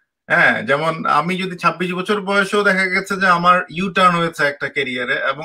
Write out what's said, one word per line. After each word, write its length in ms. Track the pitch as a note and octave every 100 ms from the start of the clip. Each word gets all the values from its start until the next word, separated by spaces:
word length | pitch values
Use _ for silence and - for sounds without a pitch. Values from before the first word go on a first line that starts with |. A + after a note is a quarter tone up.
| _ _ -
হ্যাঁ, 360 | E3 - -
যেমন 420 | G#2+ C#3+ D#3+ D#3+ -
আমি 320 | D3 E3+ F#3
যদি 200 | F#3 F3
ছাব্বিশ 360 | E3+ E3 F3+
বছর 280 | F3+ F3+ G3+
বয়সেও 420 | F#3+ G3+ G3 G#3
দেখা 220 | G3+ F#3+ F#3+
গেছে 300 | F#3+ F#3+ F#3+
যে 120 | F#3+
আমার 340 | F3+ F3+ F3+ -
ইউ 200 | D#3+ F#3+
টার্ন 280 | F#3+ F#3 F3
হয়েছে 260 | E3 D#3+
একটা 260 | C#3+ C#3+ C3+
ক্যারিয়ারে, 440 | C#3+ B2+ B2 B2
এবং 300 | A#2+ B2+ C#3